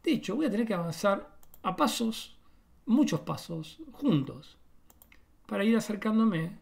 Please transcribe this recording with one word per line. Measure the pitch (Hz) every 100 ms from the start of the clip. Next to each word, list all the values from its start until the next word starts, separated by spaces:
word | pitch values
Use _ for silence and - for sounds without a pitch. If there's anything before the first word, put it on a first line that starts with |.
De | -
hecho, | 262 - 226
voy | 311
a |
tener | 202 226
que |
avanzar | 185 170 156 202 196 - - - -
a | - 185
pasos, | 277 - 226 226 - - - - _ _ -
muchos | 247 254 160
pasos, | - 151 - 165 156 - 302
juntos, | - 285 156 131 123 - - - - _ _ - - _ _ -
para | 202
ir | 208 226
acercándome | - 208 214 220 226 165 165 -